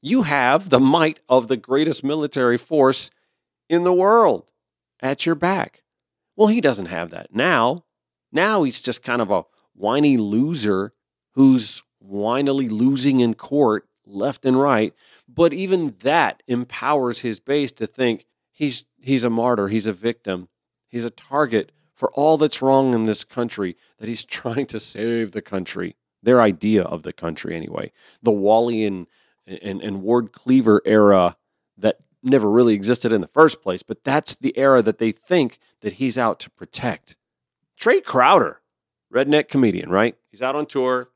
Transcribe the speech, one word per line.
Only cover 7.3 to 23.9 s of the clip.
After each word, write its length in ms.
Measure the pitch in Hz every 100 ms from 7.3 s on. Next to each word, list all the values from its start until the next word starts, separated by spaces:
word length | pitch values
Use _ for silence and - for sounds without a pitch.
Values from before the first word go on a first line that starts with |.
now. 520 | 104 156 151 117 170 _ _ _ _ _
Now 300 | 143 196 214
he's 180 | 143 -
just 200 | - 120
kind 200 | - 120
of 100 | 104
a 140 | 95 - _ _
whiny 440 | _ 104 135 147 127
loser 760 | 104 107 143 165 104 95 101 _ _ _ _ -
who's 480 | 135 131 107 - _ _
whinily 680 | 98 98 104 123 143 139 127
losing 540 | 107 127 139 135 131
in 120 | 120
court 540 | 110 - 143 131 107 _ _ _
left 400 | 98 120 135 135
and 140 | 127
right. 340 | 143 120 107 _ _ _ _
But 280 | 123 170
even 420 | 175 190 185 156 104
that 420 | 127 165 127 - -
empowers 720 | 123 123 - 127 151 123 117
his 200 | 120 104
base 320 | - 147 135
to 140 | - 110
think 380 | - 127 110 _ _ _
he's, 340 | _ 147 127 - _
he's 220 | 127 135
a 60 | 120
martyr, 380 | 113 120 117 98
he's 200 | 110 104
a 60 |
victim, 540 | 95 113 113 - 90 90 _ _ _ _
he's 180 | 120 117
a 40 |
target 640 | - _ 139 143 113 - _ _
for 180 | _ -
all 240 | - 151 156
that's 240 | 151 -
wrong 320 | 135 135 135
in 100 | 120
this 220 | 110 104 -
country, 500 | - 120 - 95 87 _